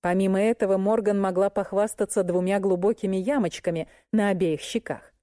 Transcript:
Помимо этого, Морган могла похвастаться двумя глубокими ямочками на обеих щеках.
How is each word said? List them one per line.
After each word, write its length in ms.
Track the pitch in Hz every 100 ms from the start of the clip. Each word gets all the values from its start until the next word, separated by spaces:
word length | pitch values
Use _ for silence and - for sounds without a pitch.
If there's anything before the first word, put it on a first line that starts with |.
Помимо 400 | 175 185 196 190
этого, 360 | 214 233 196 190
Морган 420 | 196 226 208 202
могла 300 | 196 180 196
похвастаться 720 | 208 196 196 214 - 202 -
двумя 360 | 180 180 180 202
глубокими 580 | 196 180 196 - 196 190
ямочками 720 | 190 285 175 - - 165 156 - _
на 160 | 220 202
обеих 320 | 190 180 151
щеках. 520 | - 233 - 139 - _